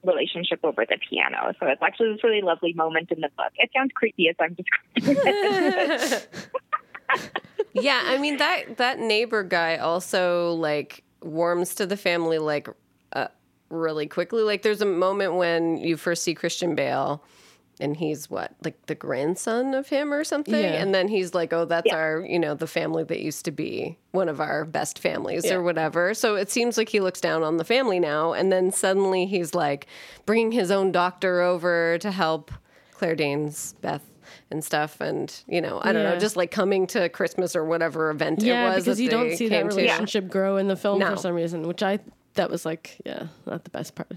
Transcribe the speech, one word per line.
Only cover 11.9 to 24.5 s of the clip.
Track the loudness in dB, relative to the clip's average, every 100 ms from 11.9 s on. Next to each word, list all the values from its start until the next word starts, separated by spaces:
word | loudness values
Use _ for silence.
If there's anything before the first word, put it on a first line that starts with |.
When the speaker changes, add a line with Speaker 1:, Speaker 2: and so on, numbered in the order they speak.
| -2
Speaker 2:
family, | 0 0 2 0
like, | 0 -2 -4 -18 _ _ _
uh, | -6 -6 _ _ _ _
really | -4 -2 -2 -4
quickly. | -4 -2 0
Like, | 2 2
there's | 0 2
a | 2
moment | 2 2 2 0
when | 2 2 2 2 0
you | -2 -2
first | -2 -2
see | -2
Christian | -2 -4 -2 -2
Bale, | 0 0 0 -2 -4 -8 -20 -20 -20 _ _
and | -6 -4
he's | -4 -4 -6
what, | -8 -8 -8
like, | -12 -10 -12
the | -10
grandson | -6 -2 -2 -2 -2 -2 0
of | -2 -2
him | -2 0
or | -2
something? | -2 -4 0 0
Speaker 3:
Yeah. | 2 0
Speaker 2:
And | 2
then | 2 2
he's | 0 0
like, | -2 0
"Oh, | 0 2
that's | 2 2
Speaker 1:
Yeah. | 2
Speaker 2:
our, | 0 -2 0
you | 0
know, | 0
the | -2 -2
family | -2 0 -2
that | -2 -4
used | -4 -6
to | -8
be | -6 -6 -4 -6 -8 _
one | 0 0
of | -2
our | -2